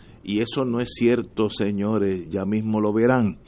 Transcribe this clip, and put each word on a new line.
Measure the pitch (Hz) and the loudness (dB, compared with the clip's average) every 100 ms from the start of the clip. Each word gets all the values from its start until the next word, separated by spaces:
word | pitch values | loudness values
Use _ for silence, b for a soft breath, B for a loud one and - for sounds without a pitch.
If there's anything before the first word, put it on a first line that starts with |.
| B B | B B
y | - 104 | -4 -2
eso | 117 143 | -2 -2
no | 127 117 | -2 -2
es | 123 | -4
cierto, | - 117 120 - - 107 | 0 2 2 0 -2 -2
señores, | - 101 101 101 110 98 92 80 | 0 -2 0 0 0 0 -2 -4
ya | 95 | -4
mismo | 95 107 110 107 | -2 -2 0 0
lo | 107 | 0
verán. | 110 117 127 107 - | 2 4 4 2 -2